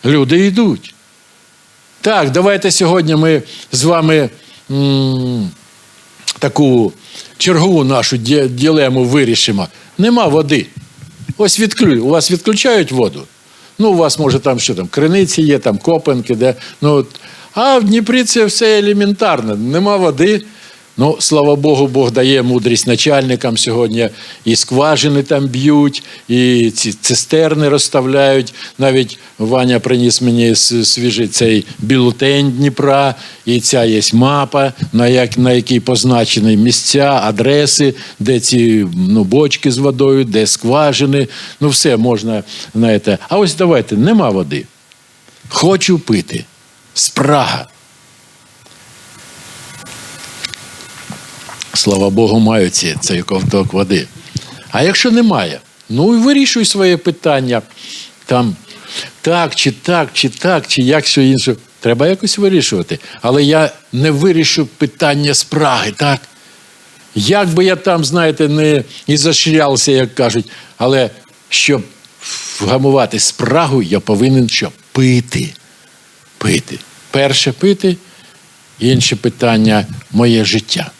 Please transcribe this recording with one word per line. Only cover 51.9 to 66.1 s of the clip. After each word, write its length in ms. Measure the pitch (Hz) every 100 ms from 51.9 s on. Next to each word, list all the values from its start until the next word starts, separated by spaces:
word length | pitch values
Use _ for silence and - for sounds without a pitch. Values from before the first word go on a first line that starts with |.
| 98 98
Богу, 300 | 98 110 113
маю 300 | 110 113 90
ці, 260 | - - -
цей 220 | - 90
ковток 500 | 90 95 95 101 95
води. 340 | 95 95 92 - - - - - - -
А 120 | 107
якщо 280 | 165 190 247
немає, 500 | 226 233 147 87 73 _ _ -
ну 260 | 117 185
і 40 | 233
вирішуй 460 | 247 285 269 240
своє 320 | 208 202 190 175
питання. 640 | 180 160 165 139 127 117 - - - - - - -
Там 300 | 131 233 180 - - - - - -
так, 340 | 160 175 160
чи 160 | - 139
так, 380 | 107 - 175 139
чи 160 | - 131
так, 380 | - 175 170 -
чи 160 | -
як, 240 | 123 151 -
що 140 | -
інше. 360 | 131 135 131 113 - -
Треба 280 | 117 117 156
якось 300 | 190 202 -
вирішувати. 600 | 196 185 127 98 82 80 - -
Але 200 | 117 139
я 300 | 143 156 156 - _
не 180 | 123 156
вирішу 560 | 143 185 165 156 - 135
питання 680 | - 147 - 151 143 147
спраги, 580 | 139 - 147 143 120 107 98
так? 240 | 147